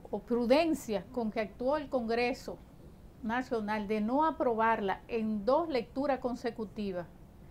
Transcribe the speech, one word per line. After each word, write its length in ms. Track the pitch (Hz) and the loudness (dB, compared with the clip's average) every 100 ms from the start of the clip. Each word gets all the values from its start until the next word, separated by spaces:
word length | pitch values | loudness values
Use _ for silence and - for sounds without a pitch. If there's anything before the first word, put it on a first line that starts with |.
| - | -6
o 100 | 202 | -6
prudencia 840 | - 240 240 285 339 320 - 196 - | 0 2 6 6 6 0 -2 -4 -4
con 180 | 247 220 | -4 -2
que 100 | 226 | -2
actuó 360 | 208 - 254 302 | -4 -2 0 0
el 140 | 277 | 0
Congreso 680 | 262 226 233 247 254 - 175 - - - - - - | -2 0 2 2 0 -8 -12 -14 -20 -20 -20 -20 -10
Nacional 640 | 214 240 254 233 208 214 202 | -4 -2 0 -2 0 -2 0
de 120 | 214 | 0
no 240 | 214 269 | 2 4
aprobarla 760 | 320 - 254 220 226 220 196 - - | 4 2 2 4 4 4 0 -2 -4
en 360 | 226 220 214 | -2 -2 0
dos 240 | 196 294 330 | 2 2 2
lecturas 520 | 254 - 269 285 254 | 0 -2 -2 0 0
consecutivas, 880 | 247 240 240 233 208 - 202 175 165 - - - - | -2 -4 -4 -6 -8 -6 -4 -4 -6 -12 -20 -20 -20